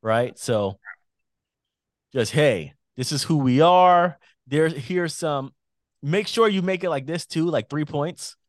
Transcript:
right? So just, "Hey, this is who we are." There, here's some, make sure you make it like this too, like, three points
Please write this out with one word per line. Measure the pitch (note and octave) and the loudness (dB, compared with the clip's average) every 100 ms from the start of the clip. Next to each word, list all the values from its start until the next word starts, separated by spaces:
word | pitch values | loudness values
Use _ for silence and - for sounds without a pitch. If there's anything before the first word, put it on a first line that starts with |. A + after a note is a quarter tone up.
right? | A2 A2+ B2 - | 0 0 0 -6
So | - A2+ G2+ F#2 - - _ _ _ _ _ _ _ _ _ _ _ | -4 -2 -2 -6 -18 -20 _ _ _ _ _ _ _ _ _ _ _
just, | C3 G#2+ | -4 -2
"Hey, | - D3+ G#2 D2 _ _ - | 2 2 2 -6 _ _ -10
this | B2+ | -6
is | D3 | -6
who | - D#3+ | -2 0
we | C3 B2+ | 2 4
are." | E3 F3+ F3+ F3 F3 - _ _ _ | 6 6 6 6 2 -4 _ _ _
There, | C#3+ D#3+ | 0 0
here's | D#3+ A#2 F3+ E3+ | -2 -4 -2 -4
some, | - E3 C#3+ C3+ _ _ _ _ _ | -4 -4 -4 -6 _ _ _ _ _
make | C#3+ F3+ G#3+ | -4 -2 -2
sure | - A3+ | 0 2
you | F#3+ | 2
make | F#3 F#3 | -2 -2
it | F3+ | -2
like | D3 C3 | -4 -4
this | E3 - | -8 -6
too, | E3+ E3+ | -2 0
like, | D3 G#2 | -2 -4
three | C#3+ D3+ | -6 -4
points | D3+ D3+ F#3 - - | -4 -6 -8 -16 -18